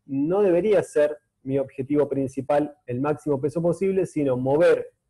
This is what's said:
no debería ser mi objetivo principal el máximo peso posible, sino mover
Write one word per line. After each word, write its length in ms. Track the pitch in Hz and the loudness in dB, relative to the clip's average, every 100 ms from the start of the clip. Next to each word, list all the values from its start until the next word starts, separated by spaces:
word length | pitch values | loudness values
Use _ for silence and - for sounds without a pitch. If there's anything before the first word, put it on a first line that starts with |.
| - | -8
no 360 | 135 151 190 | -4 0 2
debería 380 | 202 175 214 185 | 2 2 2 2
ser 340 | - 156 147 151 _ _ | 2 0 0 -2 _ _
mi 160 | 131 139 | -4 -4
objetivo 500 | 131 - 127 147 139 | -4 -8 -2 0 0
principal 680 | 135 131 135 123 147 147 - - | -2 -4 -6 -2 0 -2 -8 -10
el 140 | 123 | -4
máximo 400 | 143 151 151 135 | -4 -4 -4 -4
peso 200 | 143 170 | -2 -2
posible, 460 | 170 165 190 190 175 | -2 -2 -2 -2 -2
sino 300 | 156 139 123 | -2 -2 -2
mover 560 | 131 147 175 151 - _ | 0 4 4 2 -2 _